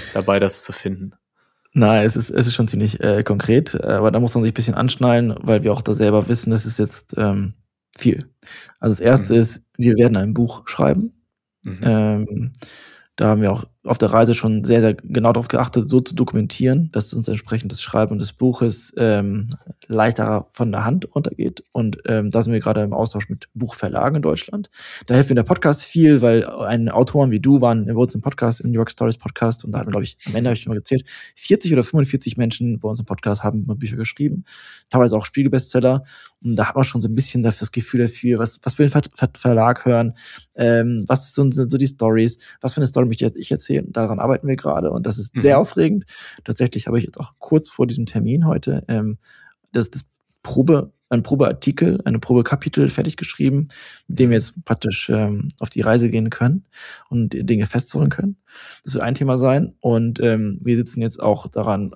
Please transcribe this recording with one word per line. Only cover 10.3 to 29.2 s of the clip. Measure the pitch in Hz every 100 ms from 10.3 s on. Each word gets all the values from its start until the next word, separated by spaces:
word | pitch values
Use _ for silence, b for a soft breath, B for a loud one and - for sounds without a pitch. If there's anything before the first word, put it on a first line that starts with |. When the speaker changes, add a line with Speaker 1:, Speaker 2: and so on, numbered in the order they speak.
Speaker 2:
Buch | 113 117 - -
schreiben. | - - - 226 _ _ _ _ _
Speaker 1:
Mhm. | - 92
Speaker 2:
Ähm, | 104 107 107 104 107 107 120 - B B B B B -
da | 107
haben | 107
wir | 101
auch | 107 - _ -
auf | 123
der | 110
Reise | 110 117
schon | 117 113 107
sehr, | 95 117
sehr | 113
genau | - - 123 117
darauf | 117 120
geachtet, | 120 117 123 107
so | 127
zu | 127 -
dokumentieren, | 123 113 107 - 127 135 160
dass | 110 101
uns | 117 113
entsprechend | 107 - 113 98
das | -
Schreiben | - 110 110 107
des | 101
Buches, | - 127 120 120 101 - -
ähm, | 113 104 101 101 113 - - - -
leichter | 110 110 113 110 107 -
von | - 113
der | 104 107
Hand | 180 -
runtergeht. | 143 156 - - - -
Und, | - 110 - -
ähm, | 110 104
da | 113
sind | 113
wir | 110
gerade | 110 107
im | 104
Austausch | - 113 104 -
mit | - -
Buchverlagen | 110 123 - 98 - 139 151
in |
Deutschland. | 143 165 - 208 - B B B -
Da | 127
hilft | 139
mir | 123
der |
Podcast | 113 180 156 147
viel, | - 165 160 143
weil | 120 113 -
ein | - 104 117 113
Autoren | - 127 147 135
wie | 107
du | 135 139
waren | 120 113 101
bei |
uns | 117 123 107
im |
Podcast, | - - 117 117
im | 120
New | 113
York | 113
Stories | - 113
Podcast. | 113